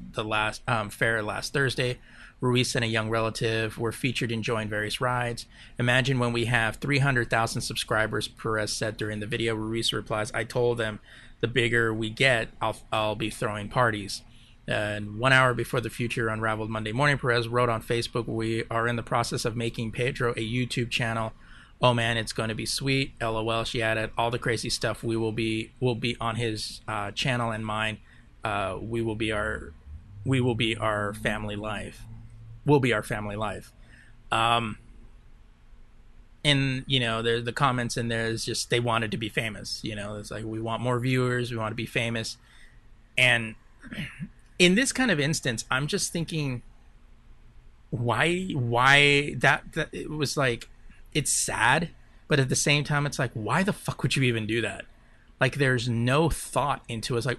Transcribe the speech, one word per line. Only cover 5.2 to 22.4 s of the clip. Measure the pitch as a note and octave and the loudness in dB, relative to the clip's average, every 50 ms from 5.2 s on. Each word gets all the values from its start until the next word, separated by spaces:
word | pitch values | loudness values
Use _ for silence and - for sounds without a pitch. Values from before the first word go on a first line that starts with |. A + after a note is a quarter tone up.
| B2 A#2+ A#2 - - - - - - - - - | -2 -2 -4 -6 -10 -14 -16 -20 -20 -12 -4 -2
"Imagine | A#2+ B2 B2 C3 B2+ C3+ C3+ B2 | 2 4 4 4 4 4 2 2
when | B2 A#2+ | 2 2
we | A#2 A#2+ A2+ | 2 0 0
have | A#2 B2 A#2 A2+ A2 G#2+ | 2 2 2 2 2 -2
three | - - C3+ C#3+ C3+ | -2 -2 0 2 4
hundred | C3+ C#3+ C3 B2 A2+ - | 4 4 4 2 2 2
thousand | B2+ A2+ A2+ A2+ - B2 | 2 2 2 2 0 -2
subscribers," | - - A2+ - - - A#2+ G#2+ A2 A2 A#2 A2+ G#2+ | -4 -4 -4 -4 -2 0 2 2 2 2 0 -2 -4
Perez | - - - - A2+ A2 G#2+ G#2+ G#2 | -6 -8 -6 -4 -2 0 0 0 -2
said | - - A#2 A2 G#2+ | -2 -2 -2 -4 -4
during | - A2 G#2+ G#2+ G#2+ | -4 -6 -6 -4 -6
the | G#2 | -6
video. | A2 A#2+ A2+ A2+ A2+ A2+ | -4 -2 0 0 0 0
Ruiz | G#2+ A2 A2 A2 A#2 A2+ - | 0 -2 -2 -2 0 0 0
replies, | - A2+ G2 - A2+ G#2+ G#2+ - | 0 -2 -2 -2 -2 -2 -2 -2
"I | - A#2 A2+ | -2 -4 -4
told | A#2 - B2+ A#2+ A#2+ A#2+ | -2 0 2 2 2 2
them | A#2 A2 A2 G#2+ - - - - - - - - - | 0 -2 -4 -4 -8 -12 -16 -20 -20 -20 -20 -10 -4
the | - | -2
bigger | A2+ A#2+ C3 A#2 A#2+ A#2 A#2 A2+ A2+ | 0 2 2 2 4 4 4 4 2
we | A2 A2 A2 G#2+ | 2 0 -2 -4
get, | A2+ - C3+ C3+ B2 A2+ A2+ - - - | 0 2 4 4 4 2 0 -2 -6 -4
I'll, | A2 A2 G#2+ - - - | -4 -4 -4 -4 -8 -4
I'll | - A2 G#2+ G#2+ G#2+ | -2 0 0 0 -2
be | G#2+ A2 G#2 | -2 -4 -4
throwing | - - C3 A2 G#2 G#2+ G2+ | -4 -4 -4 -4 -4 -4 -6
parties." | G#2 - C3 B2 A2+ G#2+ G#2 G2+ G#2 - - - - - - - - - - - | -2 0 2 2 2 2 0 -6 -8 -10 -10 -12 -14 -20 -20 -20 -20 -20 -12 -6
And | - A#2+ G#2+ G#2 G#2 G#2 G#2 G#2 G#2 G#2 | -4 -2 -2 -2 -2 -4 -6 -6 -8 -6
one | G#2+ B2 C3 C3 | 0 2 4 6
hour | C3 C3 B2+ A#2+ | 6 6 4 2
before | B2 A#2 - - B2+ | 0 -2 -2 -2 -2
the | A#2 A2 | -2 -2
future | - - A#2+ A2+ - C3 A2+ A2+ | -4 -4 -4 -4 -2 -2 -2 -2
unraveled | A2 G#2+ A2+ A2 A2 A2 A2 G#2+ | -2 -2 0 -2 -2 -2 -4 -4
Monday | A2+ A2 A2 G#2+ | -4 -4 -4 -2
morning, | G#2+ B2+ D3 D3 C#3 | 0 2 2 2 2
Perez | B2 - B2 A#2 B2 A#2 | 2 2 2 2 2 2
wrote | A#2 A#2+ B2 B2 A#2 | 0 2 2 2 2
on | A2+ A2 | 2 0
Facebook, | - - A#2+ A#2 A#2 - - B2 G#2+ | -2 -2 -2 -2 -2 -2 -2 -4 -4
"We | A#2+ A2+ A2+ A2+ A2+ A2+ A2+ - - | -2 -4 -2 -2 -2 -2 -2 -2 -2
are | A#2 A2+ A2+ | -2 0 0
in | A#2+ A#2+ | 0 0
the | A#2+ | -2
process | A#2+ - C3+ A#2+ A#2+ - - B2 - | -2 0 0 0 0 0 -2 -2 -2
of | A#2+ G#2+ | -2 -2
making | A#2+ A#2+ A#2 A#2 - A#2 A2 G2+ | -2 -2 -4 -4 -4 -6 -6 -2
Pedro | - B2 C3 C3+ - B2+ A#2 - | -2 -2 -2 0 0 -2 -2 0
a | A2+ A2+ | -2 -2
YouTube | A2 A#2 B2 B2 A#2+ - C3 A#2+ A2+ | -2 0 -2 -2 -2 0 -2 -2 0
channel. | - - B2 A2+ A2+ A2+ A2 A2+ - - - - - - - - - - | 0 -2 0 0 0 -2 -2 -4 -6 -10 -20 -20 -20 -20 -20 -20 -2 4
Oh | B2+ B2 A#2+ | 4 4 6
man, | A#2+ A#2 A2+ A#2 | 4 2 2 0
it's | A2+ G#2+ - - | 0 -2 -4 -4
gonna | - | -2